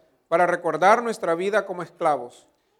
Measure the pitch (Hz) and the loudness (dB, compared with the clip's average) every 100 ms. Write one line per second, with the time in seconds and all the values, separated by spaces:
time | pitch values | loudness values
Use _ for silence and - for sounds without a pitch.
0 | _ _ - 170 175 175 170 151 185 233 | _ _ -2 0 2 0 -2 2 4 4
1 | 233 208 180 165 190 208 196 180 165 - | 2 -6 -4 -2 0 -2 -4 -10 -12 -4
2 | 170 143 120 - _ _ _ _ | -2 -2 -6 -18 _ _ _ _